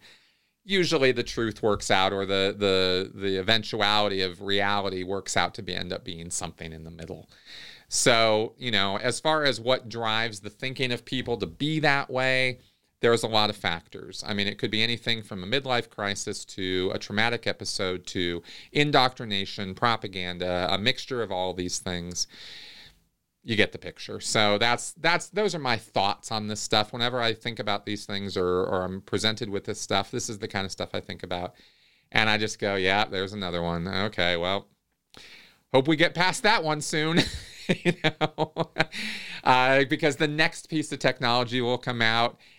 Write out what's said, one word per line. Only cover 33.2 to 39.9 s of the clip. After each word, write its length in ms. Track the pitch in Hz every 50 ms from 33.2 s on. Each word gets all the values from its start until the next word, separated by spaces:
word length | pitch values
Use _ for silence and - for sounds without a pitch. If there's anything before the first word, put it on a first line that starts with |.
| 95 95 104
another 280 | 104 98 90 85 87
one. 260 | 85 85 85 85 85 95
Okay, 480 | 92 92 98 110 - - 87 87 87 85
well, 300 | 85 90 98 101 - _ _ _ _ _ _ _ _ _ - - - - - - - - _ _ _ _
hope 160 | - 131 131 151
we 80 | 165
get 200 | 147 165 170 -
past 260 | 160 180 185 170 -
that 220 | - 208 226 220 160
one 180 | 156 151 151
soon." 380 | 147 - - 156 151 160 165 175 -
<laughs> 40 | - - - - - - - - - 175 - -
You 80 | 170 170 - -
know? 680 | 156 156 - 156 151 - - 156 - - - 165 - - - - - - -
<laughs> 420 | - 214 - - - - - - -
Uh, 400 | - 127 127 127 131 135 135 139
because 320 | 127